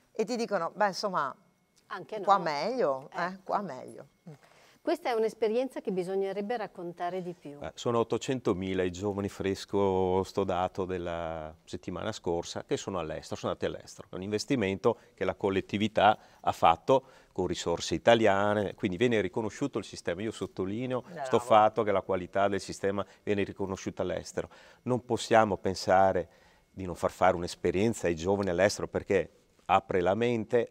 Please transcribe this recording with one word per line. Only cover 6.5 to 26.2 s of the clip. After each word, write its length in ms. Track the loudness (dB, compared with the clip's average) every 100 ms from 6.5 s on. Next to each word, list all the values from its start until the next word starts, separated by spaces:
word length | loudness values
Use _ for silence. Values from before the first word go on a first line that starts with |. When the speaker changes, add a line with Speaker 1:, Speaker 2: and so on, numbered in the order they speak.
| -4
Speaker 2:
raccontare 640 | -6 -10 -12 -6 -6 -4
di 140 | -8
più. 240 | -10 -14 -12
Speaker 3:
Eh, 120 | -12
sono 240 | -6 0 2
ottocentomila 840 | 2 -2 -2 -2 0 0 0 0
i 80 | -2
giovani 360 | -2 -4 -2 -4
fresco 920 | -2 -2 -2 -2 0 2 2 2 2
sto 220 | 0 -2
dato 400 | -2 0 -2 -2
della 680 | -4 -4 -6 -6 -6 -8 -10 -16
settimana 480 | -14 -12 -10 -8 -8
scorsa 520 | -6 -4 -4 -4 -10
che 120 | -6 -6
sono 240 | -4 -6
all'estero, 340 | -6 -8 -10
sono 160 | -8 -6
andati 220 | -4 -4
all'estero. 340 | -6 -12 -20 -14
È 40 |
un 80 | -10
investimento 760 | -4 -4 0 0 0 2 2 0 -4
che 100 | -4
la 100 | -4
collettività 840 | 0 0 0 0 -2 0 6 6 4 -2 -6
ha 120 | -4
fatto 520 | 4 4 4 4 2 2 -12 -10
con 160 | -4 -4
risorse 460 | -2 -2 -2 -2
italiane, 800 | 2 6 6 6 4 2 0 -2
quindi 220 | -4 -4 0
viene 240 | 2 2
riconosciuto 580 | 0 -4 -6 -4 -6 -4
il 60 |
sistema. 380 | -8 -10 -8 -6
Io 80 | -6
sottolineo 720 | -8 -8 -6 -6 -6 -6 -6
Speaker 1:
Bravo. 240 | -8 -6 2
Speaker 3:
sto 120 | 2
fatto 420 | 6 8 8 4
che 80 | 2
la 120 | 0
qualità 440 | 0 -2 -2 0 2
del 140 | 0
sistema 440 | -4 -4 -2 -2 -6 -8
viene 180 | -2 -2
riconosciuta 600 | -2 -4 -6 -6 -6 -4
all'estero. 460 | -4 -4 -6 -8 -8 -12 -20 -12
Non 220 | -4 -4
possiamo 520 | -2 -4 4 4 4 2
pensare 720 | -2 -2 4 6 6 2